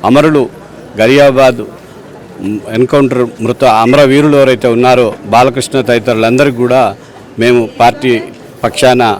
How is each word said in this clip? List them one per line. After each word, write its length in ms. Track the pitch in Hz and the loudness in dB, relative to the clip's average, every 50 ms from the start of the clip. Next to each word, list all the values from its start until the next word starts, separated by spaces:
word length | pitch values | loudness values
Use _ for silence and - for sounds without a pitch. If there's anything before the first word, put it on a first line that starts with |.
| - | 0
అమరులు, 440 | 101 123 143 151 160 156 143 127 - - - - - - - - - - 107 | 0 0 2 2 2 0 0 -2 -2 -6 -18 -20 -20 -20 -20 -20 -18 -4 -2
గరియాబాద్ 600 | 110 117 135 143 143 143 131 131 135 131 123 117 107 - - - - - - - - - - - - - - - 95 98 107 104 - 104 110 | 0 2 4 4 4 4 4 4 2 2 0 -2 -10 -14 -16 -20 -20 -20 -20 -20 -20 -20 -20 -20 -20 -20 -18 -12 -10 -8 -8 -8 -10 -6 -2
ఎన్కౌంటర్ 720 | 113 127 127 - 143 143 131 127 123 123 117 - - 113 | -2 -2 0 2 0 0 0 0 -2 -4 -4 -6 -8 -6
మృత 220 | 113 123 - 139 | -6 -4 0 0
అమరవీరులు 720 | 127 110 110 113 117 131 143 147 131 131 143 147 151 147 | 2 2 2 2 2 2 2 2 2 2 2 2 2 2
ఎవరైతే 320 | 143 139 131 127 113 - 123 | 2 2 2 0 0 0 -2
ఉన్నారో, 460 | 117 117 123 127 127 127 123 107 98 - - | 0 2 2 2 2 2 2 -2 -4 -8 -8
బాలకృష్ణ 540 | 98 107 117 127 135 123 131 117 - - 135 | -2 0 2 2 2 0 -4 -8 -4 -4 -4
తదితరులందరికీ 760 | 123 120 120 117 107 127 117 110 113 113 120 131 147 143 123 | -2 0 -2 -2 0 -2 -2 0 0 0 0 0 0 0 0
కూడా 400 | 117 123 123 123 131 123 107 98 - - - - - - - - - | -2 -2 0 2 0 0 0 -4 -8 -18 -20 -20 -20 -20 -20 -6 -2
మేము 300 | 113 123 123 123 117 104 - - | 0 2 2 2 0 -2 -2 0
పార్టీ 400 | 120 120 120 - 127 131 120 110 - - - - - - - - - | 0 0 0 0 -4 -4 -2 -4 -4 -10 -18 -20 -20 -20 -14 -6 -6
పక్షాన 380 | 117 - - - 127 127 127 123 113 104 - | -6 -4 0 0 0 2 2 0 -2 -2 -4